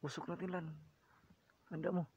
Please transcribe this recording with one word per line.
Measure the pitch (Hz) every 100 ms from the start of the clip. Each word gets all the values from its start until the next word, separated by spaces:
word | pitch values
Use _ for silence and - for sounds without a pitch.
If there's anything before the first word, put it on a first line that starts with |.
| 147
Usuk | - -
nanti, | 170 180
Lan. | 180 160 151 156 - - - - - - - -
Andamu. | 160 156 180 165